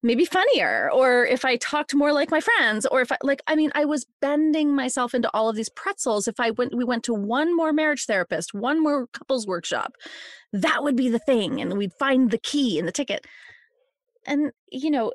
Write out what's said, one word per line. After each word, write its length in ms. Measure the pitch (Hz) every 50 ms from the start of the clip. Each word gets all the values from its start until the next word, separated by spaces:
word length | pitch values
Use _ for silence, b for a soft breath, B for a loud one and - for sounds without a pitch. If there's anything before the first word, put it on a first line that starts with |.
| -
maybe 220 | 233 233 233 339
funnier, 640 | 330 - 370 381 480 539 277 185 127 98 107 95 - -
or 320 | 254 262 254 247 247 240
if 200 | - - 254 -
I 120 | 269 247 240
talked 380 | - - - 302 294 _ -
more 180 | 285 285 294 294
like 180 | 294 294 320
my 100 | 330 311
friends, 440 | 320 - 466 440 254 226 214 214 214 -
or 140 | - 262
if 100 | 254 240
I, 60 | - - -
like, 180 | 277 277 269 - -
I 80 | 311
mean, 160 | 311 311 302 -
I 100 | 294 294
was 200 | 294 302 302 - _ _ _
bending 540 | - 277 294 294 311 311 302 311 302 294 285
myself 380 | 277 262 254 - - 247 247 -
into 160 | 254 233 - -
all 160 | 208 220 226
of 60 | 226
these 140 | 214 226 -
pretzels. 580 | _ - - 381 403 - - 269 220 208 202 233
If 120 | 226 -
I 120 | 240 233
went, 240 | 233 226 247 - -
we 80 | 233 247
went 180 | 233 247 233 -
to 80 | - 233
one 420 | 208 202 202 226 262 302 330 349
more 180 | 330 330 311 302
marriage 320 | 302 311 302 294 269 -
therapist, 480 | - 214 190 180 - 180 160 170 - -
one 280 | 202 214 247 294 320 311
more 240 | 302 285 285 247 233 _
couples 340 | - - _ 277 254 214 208
workshop, 460 | 185 175 170 - - 117 - - - B B B B B B B B B B B -
that 300 | 202 180 320 349 - 277
would 120 | 294 269 240
be 120 | 262 254
the 100 | 226 233
thing, 420 | - - 269 233 202 170 - -
and 160 | - 175 180 202
we'd 160 | 202 190 - _
find 320 | 285 269 269 254 262 233
the 80 | 196 226
key 400 | _ - - 285 277 247 190 147
and 80 | 170 165
the 60 | -
ticket. 320 | - 285 - 196 - _ B B B B B B B B B B B _ _ _ _ _ _ _ _ _
And, 260 | - 285 285 302 285 - _ _ _
you 200 | - 262 262 311
know 220 | 302 269 220 214 -